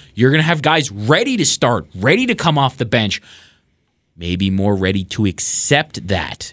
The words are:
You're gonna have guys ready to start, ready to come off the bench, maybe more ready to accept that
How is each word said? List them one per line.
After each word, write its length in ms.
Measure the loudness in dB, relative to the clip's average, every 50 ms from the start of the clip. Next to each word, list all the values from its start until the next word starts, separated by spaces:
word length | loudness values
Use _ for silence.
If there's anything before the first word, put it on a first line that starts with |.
| -12 -14 _
You're 160 | 2 2 4 4
gonna 100 | 4 2
have 180 | 2 0 0
guys 300 | 2 2 2 2 0 -2 -6
ready 460 | -4 0 2 2 2 2 0 0 0
to 80 | 0
start, 400 | 0 0 2 2 2 0 0 -2 -6 -8
ready 320 | -2 0 2 2 2 2
to 80 | 0 -2
come 240 | 0 0 0 2 2
off 180 | 2 0 0
the 80 | -2 -2
bench, 380 | 0 0 0 0 0 -4 -6 -10 -16 -20 -20 -20 -20 _ _ _ _ _ _ _ _ _ _ _ _ _ -10
maybe 300 | -6 -4 -2 -2 0 0
more 240 | 0 0 0 0 0
ready 300 | 2 0 0 0 0 -2
to 220 | -4 -4 -2 -2
accept 800 | -2 -2 -2 -6 -6 -4 -4 -2 0 0 0 0 -2 -8 -10 -6 -4
that 440 | -4 -4 -4 -6 -10 -14 -14 -16